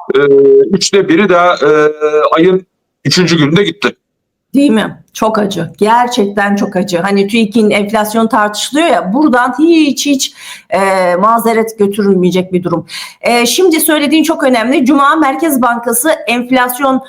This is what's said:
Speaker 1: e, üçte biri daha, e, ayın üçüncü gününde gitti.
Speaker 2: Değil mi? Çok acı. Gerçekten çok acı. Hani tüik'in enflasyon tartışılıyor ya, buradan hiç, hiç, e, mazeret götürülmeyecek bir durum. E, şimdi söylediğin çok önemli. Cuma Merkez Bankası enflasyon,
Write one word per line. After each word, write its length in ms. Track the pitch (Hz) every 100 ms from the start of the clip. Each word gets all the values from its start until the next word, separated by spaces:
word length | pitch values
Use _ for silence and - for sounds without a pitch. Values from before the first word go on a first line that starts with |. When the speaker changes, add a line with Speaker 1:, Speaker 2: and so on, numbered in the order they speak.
| - 135
Speaker 1:
e, 40 | 143 139 139 135 139
üçte 360 | 185 - 196 170
biri 200 | 165 202
daha, 260 | 175 175 175
e, 380 | 151 151 151 151 151 151 151
ayın 340 | 160 170 185 185 _ _ _ -
üçüncü 340 | 143 175 170
gününde 240 | 143 170 208
gitti. 320 | - 120 - _ _ _ _ _ 262
Speaker 2:
Değil 160 | 285
mi? 340 | 220 170 - _
Çok 260 | - 220 208
acı. 340 | 202 180 165 -
Gerçekten 760 | 208 233 247 247 202 202 202 202
çok 200 | 196 185
acı. 220 | 190 170
Hani 300 | 185 202 196
tüik'in 420 | 226 214 240 214
enflasyon 580 | 202 202 220 214 226 226
tartışılıyor 580 | 240 208 208 - 294 330
ya, 260 | 220 175
buradan 420 | 226 302 247 254 254
hiç, 480 | 320 330 302 254 285
hiç, 280 | 269 - - - - _
e, 440 | 180 196 190 180 175
mazeret 640 | 208 233 226 226 220 -
götürülmeyecek 720 | 202 208 202 190 180 180 180
bir 100 | 180
durum. 240 | 175 165 160 - - -
E, 260 | - 240 233
şimdi 340 | - 370 320
söylediğin 420 | 302 302 285 311
çok 200 | 302 320
önemli. 420 | 277 247 220 311 247
Cuma 320 | 285 277 320
Merkez 460 | 285 277 330 269
Bankası 480 | 240 240 247 233 311
enflasyon, 880 | 294 - 240 247 254 247 254 277 262